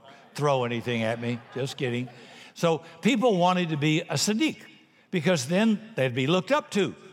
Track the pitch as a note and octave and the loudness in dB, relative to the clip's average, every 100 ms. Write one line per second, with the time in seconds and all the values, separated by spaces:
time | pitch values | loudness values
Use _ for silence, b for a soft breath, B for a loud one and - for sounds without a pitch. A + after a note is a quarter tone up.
0 | B B - - D3 C3+ A#2+ A#2+ A#2 A#2+ | B B -16 -4 0 0 0 -4 -4 -2
1 | A2 A#2 A#2+ A#2+ - B2 C3 - C3 A#2+ | -2 -2 -4 -6 -8 -8 -8 -4 -4 -4
2 | B2+ B B B B - E3+ D#3+ B B | -6 B B B B -2 0 0 B B
3 | G#3 B3+ B3+ F#3+ F3 F3+ F3 D#3 D3+ D#3 | 0 2 2 4 4 2 0 0 2 2
4 | - D#3 - G#3+ D#4+ - - b b b | 0 -2 0 0 0 -2 -14 b b b
5 | b F3+ D3+ F3 A#2+ F3+ A3+ G#3 - - | b -2 2 2 2 2 2 2 -2 -2
6 | C3 B2 C3 F3+ F3 D4 D4 G3+ D#3 - | -2 0 2 2 2 -2 0 0 0 -4
7 | - | -16